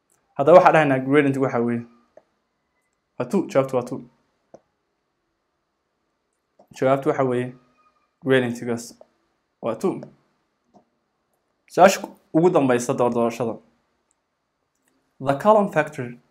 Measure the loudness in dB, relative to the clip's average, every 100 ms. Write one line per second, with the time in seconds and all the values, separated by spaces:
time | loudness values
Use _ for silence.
0 | _ _ _ -2 6 6 8 4 2 0
1 | 0 0 0 0 -4 -2 -4 -6 -10 _
2 | _ _ _ _ _ _ _ _ _ _
3 | _ -12 -6 -4 -2 -2 -2 -4 -6 -10
4 | -16 _ _ _ _ -20 _ _ _ _
5 | _ _ _ _ _ _ _ _ _ _
6 | _ _ _ _ _ _ _ -4 0 0
7 | -2 -2 -2 -4 -6 -12 _ _ _ _
8 | _ _ -2 0 0 -6 -8 -8 -10 -20
9 | _ _ _ _ _ _ -8 -4 -4 -6
10 | -12 -20 _ _ _ _ _ _ _ _
11 | _ _ _ _ _ _ _ 4 4 4
12 | -8 -20 _ 0 2 2 2 0 -2 -2
13 | -2 0 -2 -4 -8 -10 _ _ _ _
14 | _ _ _ _ _ _ _ _ _ _
15 | _ -8 -4 0 2 2 2 -2 -4 -6
16 | -14 -16 _